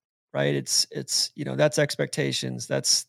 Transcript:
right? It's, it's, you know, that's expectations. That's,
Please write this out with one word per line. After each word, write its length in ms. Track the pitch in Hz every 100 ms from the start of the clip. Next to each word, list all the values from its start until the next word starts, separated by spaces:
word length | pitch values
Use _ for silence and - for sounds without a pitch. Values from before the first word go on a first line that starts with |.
| _ _ _
right? 220 | 69 71 101
It's, 320 | - - -
it's, 400 | 147 135 - - -
you 100 | 147
know, 100 | 135
that's 220 | 147 156
expectations. 880 | 143 - 143 - 139 131 127 123 -
That's, 380 | 135 - -